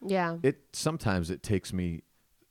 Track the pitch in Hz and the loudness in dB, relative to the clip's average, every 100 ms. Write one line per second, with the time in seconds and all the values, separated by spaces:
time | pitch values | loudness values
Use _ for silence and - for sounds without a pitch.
0 | 190 190 170 170 170 156 _ - 156 160 | -2 0 0 2 2 2 _ -4 -2 0
1 | 110 92 82 87 - 98 - 92 90 82 | 0 2 0 -4 0 -2 0 -2 -2 -4
2 | - _ _ _ _ | -10 _ _ _ _